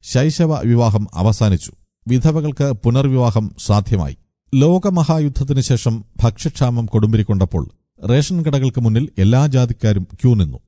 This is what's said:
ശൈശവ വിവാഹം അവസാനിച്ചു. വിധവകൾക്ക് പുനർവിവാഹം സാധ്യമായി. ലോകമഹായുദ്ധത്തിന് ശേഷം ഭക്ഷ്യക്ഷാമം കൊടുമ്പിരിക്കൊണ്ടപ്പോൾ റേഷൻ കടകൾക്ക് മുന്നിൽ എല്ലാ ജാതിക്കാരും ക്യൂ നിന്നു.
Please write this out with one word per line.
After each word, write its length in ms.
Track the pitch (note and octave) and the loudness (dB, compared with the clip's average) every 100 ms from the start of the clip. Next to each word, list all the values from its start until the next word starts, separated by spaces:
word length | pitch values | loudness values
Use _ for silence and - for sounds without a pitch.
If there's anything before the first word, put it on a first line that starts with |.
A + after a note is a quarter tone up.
ശൈശവ 560 | - B2+ D3 D3 E3 D3+ | -4 -2 -2 0 -2 0
വിവാഹം 420 | A2 A#2 A#2+ G#2 G#2 | 0 2 2 0 -4
അവസാനിച്ചു. 580 | - G2 G#2+ G#2+ F2+ - _ _ _ - | -2 0 2 2 0 -4 _ _ _ -2
വിധവകൾക്ക് 600 | B2 C#3+ D#3 D3 C3+ C#3 A#2+ | 0 2 0 -4 -4 -4 -2
പുനർവിവാഹം 680 | A#2 B2 C#3 C3 A#2+ A2 G#2+ - | 0 0 0 2 2 0 -4 -8
സാധ്യമായി. 580 | - G#2 G2 A2 D2 C#2 _ _ _ | -2 0 0 -2 -4 -8 _ _ _
ലോകമഹായുദ്ധത്തിന് 1080 | C3 D3 F3+ G3+ F3 D3+ D#3+ D3 C3+ C3+ C3+ | 2 4 2 0 0 0 0 0 -2 -2 -2
ശേഷം 340 | B2+ B2 - A2+ G#2 - | 0 0 0 -4 -8 -2
ഭക്ഷ്യക്ഷാമം 680 | A#2 A2 E3 - B2+ A#2+ A#2 | -2 0 -8 -2 -2 0 -2
കൊടുമ്പിരിക്കൊണ്ടപ്പോൾ 800 | A#2 A2 A2 G#2 G2 F#2 F2+ C#2+ _ _ _ | 0 2 0 0 0 0 -2 -8 _ _ _
റേഷൻ 360 | G#2 B2+ C#3+ F3+ | 0 0 0 -2
കടകൾക്ക് 400 | D#3 C#3 C3 B2+ | -2 -2 -2 0
മുന്നിൽ 240 | A#2 A2 G2+ - | 0 0 -2 0
എല്ലാ 240 | F#2+ B2 D3 | 2 4 2
ജാതിക്കാരും 580 | C3+ B2 A#2 G#2+ G2+ F#2 | 2 0 0 0 0 -4
ക്യൂ 180 | - B2+ | -2 2
നിന്നു. 260 | A#2 E2 B1 | 2 0 -4